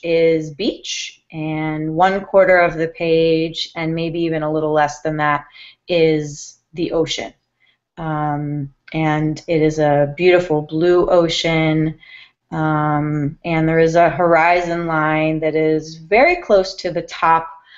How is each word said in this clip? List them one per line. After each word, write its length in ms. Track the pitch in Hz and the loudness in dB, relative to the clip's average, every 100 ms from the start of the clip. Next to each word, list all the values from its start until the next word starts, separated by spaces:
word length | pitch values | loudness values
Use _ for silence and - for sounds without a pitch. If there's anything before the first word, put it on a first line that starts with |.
is 480 | 170 165 165 165 156 | -2 2 2 2 -2
beach, 720 | 147 226 - - - - - _ | -6 -6 -6 -10 -12 -12 -16 _
and 600 | 160 156 156 156 156 156 | -10 -8 -6 -6 -6 -6
one 320 | 156 185 196 | 0 0 0
quarter 320 | 196 196 185 180 | 0 2 4 4
of 180 | 175 | 2
the 120 | 160 165 | 0 -6
page, 840 | - 170 165 165 160 165 160 - | -4 0 2 2 2 -2 -6 -10
and 180 | - 160 165 | -6 -6 -4
maybe 240 | 165 170 | -4 -4
even 240 | 165 160 | -4 -2
a 80 | 151 | -2
little 200 | 156 151 | -2 0
less 300 | 151 147 - | 0 0 -2
than 140 | 160 151 | -6 -2
that, 280 | 151 143 - - - _ _ | -2 -2 -6 -20 -20 _ _
is 720 | 175 160 156 147 147 - - _ | 2 2 2 -2 -12 -18 -20 _
the 180 | 160 170 | -8 -4
ocean. 420 | 165 160 - 110 - _ _ _ _ _ - | -2 -2 -4 -10 -16 _ _ _ _ _ -12
Um, 760 | 160 151 151 147 147 147 139 _ - | -6 -4 -4 -4 -6 -6 -8 _ -12
and 500 | 160 156 151 156 156 - | -4 -2 0 -2 -4 -4
it 120 | 165 | 0
is 200 | 156 156 | 0 2
a 340 | 151 143 143 143 | 2 2 0 2
beautiful 460 | 180 175 175 151 | 4 4 2 -2
blue 480 | 151 156 175 175 202 | -2 -2 2 2 4
ocean, 880 | 180 170 - 170 160 160 156 156 156 - - - _ _ | 2 2 0 -2 0 0 0 -2 -4 -18 -20 -20 _ _
um, 840 | 160 156 156 151 147 151 151 143 165 | -4 -2 0 0 0 -2 -2 -4 -6
and 240 | 170 160 160 | -4 0 2
there 120 | 165 | 4
is 160 | 165 165 | 4 4
a 120 | 170 | 2
horizon 760 | - 175 165 165 175 170 170 170 | 2 2 4 4 2 0 -4 -2
line 540 | 160 156 156 156 156 | -2 0 0 0 -2
that 160 | 156 156 | -2 0
is 400 | 156 156 156 - | 0 0 -4 -16
very 400 | - 208 302 349 | 0 2 4 2
close 380 | - 208 190 - | 2 2 2 -6
to 160 | 180 | -8
the 100 | 170 | -6
top 480 | 165 - 165 160 165 - _ | -8 -4 2 2 0 -16 _